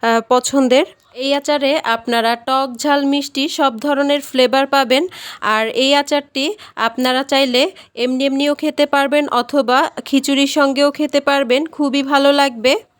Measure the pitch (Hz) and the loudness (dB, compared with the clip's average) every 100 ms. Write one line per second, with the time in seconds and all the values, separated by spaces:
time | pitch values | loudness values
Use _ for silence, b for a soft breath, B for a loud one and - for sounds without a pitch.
0 | 233 226 220 247 247 277 262 254 - - | 0 -2 2 0 2 0 4 2 2 -6
1 | _ 233 269 277 285 294 269 302 - 226 | _ -8 -2 -2 0 -2 0 -2 -2 -4
2 | 226 233 226 233 233 262 269 240 302 285 | -2 0 0 -2 -2 -2 -2 -4 0 0
3 | 277 285 277 - 285 - 277 226 294 277 | 2 -2 -4 -4 -4 0 -2 0 -2 0
4 | 285 285 277 254 254 269 269 277 254 254 | 0 0 -2 0 2 2 2 0 2 0
5 | 359 B B B - 220 220 - 269 285 | -2 B B B -2 -2 -2 0 2 2
6 | 285 285 277 269 285 427 B - 226 226 | 0 -4 -4 -6 -6 -6 B -4 -4 -2
7 | 254 254 269 277 269 247 320 - B - | 0 0 0 0 2 2 0 -4 B -6
8 | 247 254 277 269 285 294 302 294 294 277 | -4 0 -2 0 -2 0 -4 0 0 2
9 | 277 294 294 240 240 285 240 254 311 - | 2 0 0 -2 0 -2 2 2 0 -4
10 | - 277 269 277 277 302 277 269 285 285 | -2 -2 0 0 0 2 0 2 0 0
11 | 302 285 277 277 262 247 311 - 285 269 | -2 0 0 0 0 -2 -2 -4 -2 -2
12 | 269 285 277 285 277 233 226 320 - | 0 2 4 4 0 0 0 0 -4